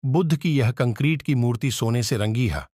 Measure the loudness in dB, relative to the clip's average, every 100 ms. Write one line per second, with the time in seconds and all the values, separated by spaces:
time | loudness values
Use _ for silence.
0 | 2 2 2 0 2 2 2 0 -2 0
1 | 0 -2 0 0 2 0 -2 -2 0 0
2 | 0 -2 0 0 0 -2 -8